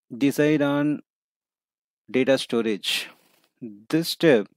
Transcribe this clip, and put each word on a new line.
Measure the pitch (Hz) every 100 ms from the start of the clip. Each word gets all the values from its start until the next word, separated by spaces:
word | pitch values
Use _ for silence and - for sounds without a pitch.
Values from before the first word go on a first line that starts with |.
| - 120
Decide | 139 131 151 151
on | 143 143 147 147 - _ _ _ _ _ _ _ _ _ -
data | 117 127 131
storage. | - 117 110 98 - - - - _ _ _ _ 117 101 110
This | 160 165
step | - 165 117 98